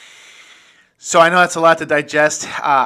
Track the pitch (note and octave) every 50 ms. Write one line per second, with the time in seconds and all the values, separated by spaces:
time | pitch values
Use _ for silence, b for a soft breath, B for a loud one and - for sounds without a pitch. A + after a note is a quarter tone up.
0 | B B B B B B B B B B B B B B B B B B B B
1 | - - - E3+ E3 E3 F3+ F3+ F3 E3+ - E3 E3 E3 D#3+ E3 D#3+ D3+ D3+ D3
2 | D3 - D3+ D3+ D3+ D3+ D3+ - - - - - - D3+ C#3+ C3 B2